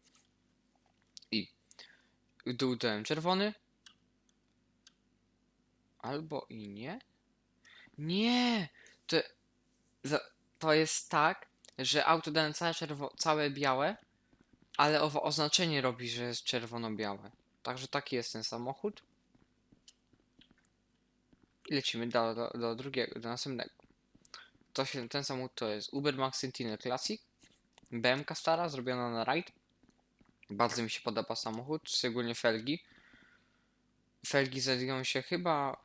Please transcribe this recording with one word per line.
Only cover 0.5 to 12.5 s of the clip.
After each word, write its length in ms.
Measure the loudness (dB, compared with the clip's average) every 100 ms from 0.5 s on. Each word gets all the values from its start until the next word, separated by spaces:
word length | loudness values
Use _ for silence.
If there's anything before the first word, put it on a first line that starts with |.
| _ _ _ _ _ _ -20 -4
I 160 | -4 -4 _ -20 -20 -20 -20 _ _ _ _ -6
dół 300 | 0 0 2
dałem 280 | 0 0
czerwony. 500 | -2 -2 2 2 2 -2 _ _ -20 _ _ _ _ _ _ _ _ _ -20 _ _ _ _ _ _ _ _ _ _ _
Albo 460 | -8 -6 -6 -8 -8
i 180 | -12 -12
nie. 320 | -10 -10 -12 -14 _ _ _ _ _ -20 -20 -20 -8
Nie! 720 | -2 2 4 4 4 2 -2 -8 -20 -16 0
To, 100 | 2 2 -6 _ _ _ _ _ _
za, 160 | -2 -2 -2 _ _ -4
to 140 | 4
jest 360 | 6 6 2 0
tak, 380 | 4 4 2 -8 _ -16 -4
że 260 | 2 4 6
auto 260 | 4 4
dałem 220 | 2 2